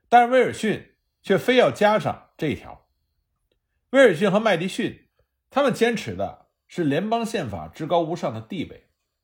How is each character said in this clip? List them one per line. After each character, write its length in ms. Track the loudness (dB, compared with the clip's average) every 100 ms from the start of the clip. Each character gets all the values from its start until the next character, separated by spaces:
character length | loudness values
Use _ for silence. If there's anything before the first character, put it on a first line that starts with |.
| 2
但 160 | 4 4
是 60 |
威 100 | 2
尔 80 | 0
逊 440 | -2 -4 -4 -8 _ _ _
却 160 | -2 0
非 180 | 2 4
要 160 | 4
加 260 | 4 2 2
上 320 | -2 -8 _ -8
这 100 | -6
一 80 | -6
条。 320 | -10 -20 _ _ _ _ _ _ _ _ _ _ _
威 100 | 6
尔 120 | 6
逊 160 | 6 2
和 100 | 2
麦 180 | 2 0
迪 100 | -2
逊 400 | -4 -6 -6 _ _ _ _ _
他 140 | 0
们 100 | 0
坚 220 | 2 0 -2
持 200 | -6 -8
的 320 | -8 -8 _ _ _
是 160 | -4
联 260 | -2 -2 -2
邦 160 | -4 -4
宪 240 | -6 -8
法 180 | -10 -12
至 180 | -10 -2
高 160 | -2
无 140 | -2 -4
上 180 | -8
的 80 | -8
地 240 | -12 -12 -12
位， 240 | -14 _ _ _ _